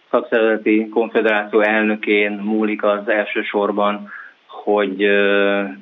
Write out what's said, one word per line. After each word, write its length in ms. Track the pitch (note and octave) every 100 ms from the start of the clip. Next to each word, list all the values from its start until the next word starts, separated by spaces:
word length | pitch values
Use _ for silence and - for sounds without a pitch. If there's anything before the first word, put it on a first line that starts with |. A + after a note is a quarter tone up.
| _
szakszervezeti 800 | A#2+ - A#2+ A2+ G#2+ A2 G#2+ A2
konfederáció 680 | A#2 A2 A#2 A2 G#2 G#2 A2+
elnökén 720 | G#2+ G#2+ G#2+ G#2+ A2 G#2 G#2
múlik 520 | G#2 G#2 A2 G#2+ G#2
az 240 | G#2+ G2+ G#2
elsősorban, 1000 | G#2+ G#2 A2+ G#2+ G#2+ G2+ G2+ G#2 G#2 G#2 - - _ _
hogy, 560 | - - G#2 G2+ F#2+
ö, 580 | G2+ G2+ G2+ G2+ G2+ G2+ G2+ G2+